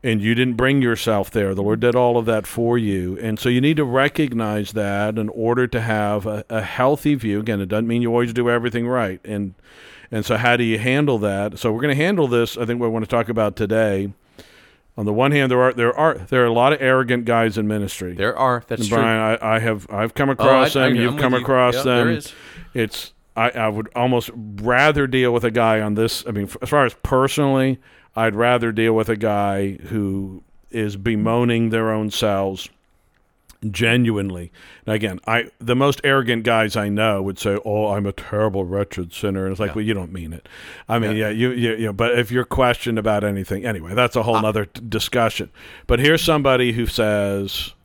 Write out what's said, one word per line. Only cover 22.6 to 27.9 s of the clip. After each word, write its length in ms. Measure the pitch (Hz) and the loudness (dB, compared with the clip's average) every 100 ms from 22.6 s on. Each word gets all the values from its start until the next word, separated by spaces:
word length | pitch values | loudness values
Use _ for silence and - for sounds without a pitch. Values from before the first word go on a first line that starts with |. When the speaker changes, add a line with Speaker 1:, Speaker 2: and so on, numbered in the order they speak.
| - | -10
Speaker 1:
It's, 380 | 123 110 - - _ _ - | -4 -4 -4 -14 _ _ -2
I, 140 | 117 | -2
I 180 | 123 110 | 0 -2
would 200 | 104 107 | -2 -6
almost 360 | - 123 123 - | -2 2 2 -2
rather 720 | 120 107 101 107 123 151 147 135 | -12 -12 -6 0 4 4 4 0
deal 260 | 127 123 | 2 2
with 120 | 117 | 2
a 80 | 113 | 0
guy 280 | 113 113 110 | 2 4 4
on 140 | 107 | 2
this. 320 | 104 113 - - | 0 0 -2 -6
I 60 | |
mean, 120 | 104 | -6
f-, 120 | 101 - | -6 -8
as 80 | 123 | 0
far 160 | 147 | 2
as 100 | 127 - | 2 -2
personally, 760 | - 131 135 - 143 135 131 127 _ | 0 2 2 2 2 2 0 -2 _